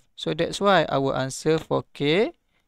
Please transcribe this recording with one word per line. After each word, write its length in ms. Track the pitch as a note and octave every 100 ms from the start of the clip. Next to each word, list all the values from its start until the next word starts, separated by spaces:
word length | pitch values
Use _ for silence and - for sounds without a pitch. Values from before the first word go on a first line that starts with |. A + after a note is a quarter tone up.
| _
So, 240 | - E3 D#3
that's 240 | E3 -
why 240 | G3+ F3+ D3+
our 320 | C#3 C3+ C3
answer 400 | C3 - D#3 D#3+
for 240 | - C3+ - -
K, 400 | C#3+ F3 C#4+ - _ _